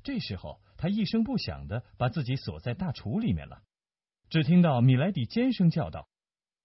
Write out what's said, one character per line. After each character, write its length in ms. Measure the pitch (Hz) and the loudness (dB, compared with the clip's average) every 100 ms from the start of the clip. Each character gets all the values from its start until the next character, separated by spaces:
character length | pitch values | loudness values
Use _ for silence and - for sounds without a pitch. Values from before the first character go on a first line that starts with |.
这 160 | - 262 | -8 -6
时 160 | - 92 | -6 -8
候 240 | 78 - _ - | -10 -16 _ -6
他 120 | 170 | -2
一 160 | 208 202 | 0 0
声 180 | 226 | 0
不 140 | 233 247 | 0 -2
响 300 | - 69 71 | -4 -8 -6
地 160 | 107 - - | -8 -8 -4
把 120 | 123 | -2
自 140 | 160 | -2
己 120 | 120 135 | -4 -4
锁 240 | - 78 | -6 -8
在 140 | 123 | -6
大 180 | 120 180 | -4 -4
橱 280 | - 104 165 | -6 -4 -2
里 120 | 226 | 0
面 140 | 85 69 | -2 -4
了。 140 | - _ _ _ _ _ _ - | -16 _ _ _ _ _ _ -4
只 140 | 160 | 0
听 180 | 143 180 | 4 6
到 200 | 170 123 | 6 6
米 140 | 127 127 | 6 4
莱 160 | 170 | 2
蒂 140 | 190 113 | -2 -2
尖 280 | 226 254 | 0 0
声 160 | 233 175 | 4 2
叫 200 | 165 87 | 2 -2
道： 180 | 78 - _ _ _ _ _ | -8 -16 _ _ _ _ _